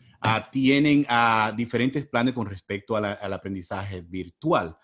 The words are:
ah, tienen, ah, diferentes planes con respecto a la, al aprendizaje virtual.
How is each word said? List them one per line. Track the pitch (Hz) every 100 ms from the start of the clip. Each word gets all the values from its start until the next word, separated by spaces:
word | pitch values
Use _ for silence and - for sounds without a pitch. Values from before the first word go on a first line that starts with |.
| _ -
ah, | 107 110 -
tienen, | 135 131 139 151 143 143
ah, | 120 117 113 107 107
diferentes | 117 117 127 143 -
planes | 120 127
con | 120 104
respecto | 95 - 101 - 110
a |
la, | 101
al | 104 101
aprendizaje | 95 98 95 87 98 101 92
virtual. | 85 92 87 _ 156 151 82 -